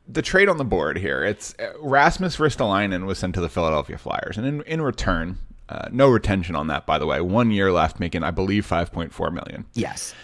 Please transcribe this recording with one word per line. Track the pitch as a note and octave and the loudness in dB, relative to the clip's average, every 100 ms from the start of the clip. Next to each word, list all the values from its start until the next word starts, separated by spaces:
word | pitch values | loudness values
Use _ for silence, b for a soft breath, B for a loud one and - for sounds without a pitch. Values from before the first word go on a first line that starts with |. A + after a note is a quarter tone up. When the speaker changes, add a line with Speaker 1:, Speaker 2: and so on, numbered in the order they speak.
| - | -10
Speaker 1:
the | A2+ | -6
trade | - F#3+ G3+ | 2 4 4
on | D#3+ | 4
the | |
board | B2 F#2+ D2+ D#2 | 0 0 0 0
here, | F#2 C2+ | -2 0
it's, | F2+ G#2 - - | 0 -2 -8 -10
uh, | A2 C#3+ | -10 -8
Rasmus | D3+ C#3 D#3 - F#3 - | 2 4 6 4 -2 0
Ristolainen | D#3 - A#2 G2 G2+ F2+ F#2+ | 0 2 2 2 2 -2 -4
was | F#2+ | -4
sent | F2+ | -4
to | F2+ | -2
the | E2+ | -2
Philadelphia | F#2 D#2+ D#2 - - | 0 0 0 -2 -8
Flyers. | - - - G#2 | -6 -6 -6 -6
And | C3 | -4
in, | D3 | -6
in | D#3 D#3+ | -6 -4
return, | C#3+ - G#2+ E2+ E2+ F2+ - - - | -4 -2 -2 -2 -2 -8 -12 -16 -14
uh, | D2 - | -12 -4
no | B2 C#3 | 4 6
retention | A2+ - G2 E2+ D#2 | 6 4 0 0 -4
on | D#2 | -2
that, | C#2+ - | -4 0
by | D#2 | 0
the | D2+ | 0
way. | C#2 | 0
One | F2+ G#2+ A#2 | 0 2 2
year | G2+ F#2+ | 4 4
left, | F2 D#2+ - | 4 2 0
making, | F2 F2 | -4 -2
I | D#2+ | -2
believe, | F2 F#2+ G#2 | -2 0 0
five | - E2+ E2+ | 0 -2 -2
point | F2 D#2+ | -4 -8
four | - D#2+ | -4 -4
million. | F2 - - - | -4 -10 -12 -10
Speaker 2:
Yes. | A#2+ D#2+ - - B | -6 -6 -6 -12 B